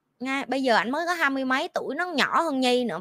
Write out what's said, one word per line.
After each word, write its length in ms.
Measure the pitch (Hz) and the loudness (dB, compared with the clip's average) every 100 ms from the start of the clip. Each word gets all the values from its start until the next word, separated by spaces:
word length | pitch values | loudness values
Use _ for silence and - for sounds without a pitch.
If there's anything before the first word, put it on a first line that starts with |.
| _ - | _ -10
Nha, 260 | 262 277 233 | -6 -4 -2
bây 160 | 269 | 0
giờ 120 | 262 214 | 2 2
ảnh 160 | 202 | 2
mới 140 | 294 339 | -2 -2
có 80 | |
hai 160 | 339 285 | 0 0
mươi 160 | 269 262 | 0 0
mấy 220 | 262 349 | 0 -2
tuổi, 280 | - 196 285 | -4 -4 -4
nó 100 | 359 | -2
nhỏ 360 | 294 190 277 | 2 2 2
hơn 180 | 330 262 | 0 2
Nhi 240 | 254 247 | 2 2
nữa 160 | 240 170 | 0 -4